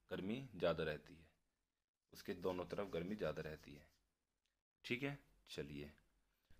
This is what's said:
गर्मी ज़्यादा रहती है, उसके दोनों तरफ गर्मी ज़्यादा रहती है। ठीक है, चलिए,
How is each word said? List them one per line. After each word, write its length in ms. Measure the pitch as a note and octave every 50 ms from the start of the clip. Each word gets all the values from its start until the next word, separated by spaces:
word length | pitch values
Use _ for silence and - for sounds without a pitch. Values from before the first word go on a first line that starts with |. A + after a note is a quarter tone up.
| _ -
गर्मी 300 | F#2+ E2+ F2+ G2 A2+ C3+ C#3 A#2+ G2+
ज़्यादा 300 | F2 F2 E2+ E2 E2 D#2+
रहती 300 | D2+ D2+ D2 - - E2+
है, 120 | D#2+ D#2+ - - _ _ _ _ _ _ _ _ _ _ _ _ _ _ _ -
उसके 220 | - - - G2
दोनों 280 | F2 F2 F#2+ F2+ F2+ E2+
तरफ 240 | E2 E2+ F#2 G#2 F#2+
गर्मी 260 | F2 E2 E2+ F#2 A2
ज़्यादा 260 | G#2 F2 D#2 D2+ D#2 D2+
रहती 320 | D2+ D#2 D2+ - - C#2+
है। 120 | D2 - - - _ _ _ _ _ _ _ _ _ _ _ _ _ _ _ _ _ -
ठीक 180 | - B2 B2 C#3
है, 160 | - C#3+ - - - - - - -
चलिए, 420 | - D#2 C#2+ C#2+ D2 C#2+ C#2+ D2 - - - _ _ _ _ _ _ _ _ - - -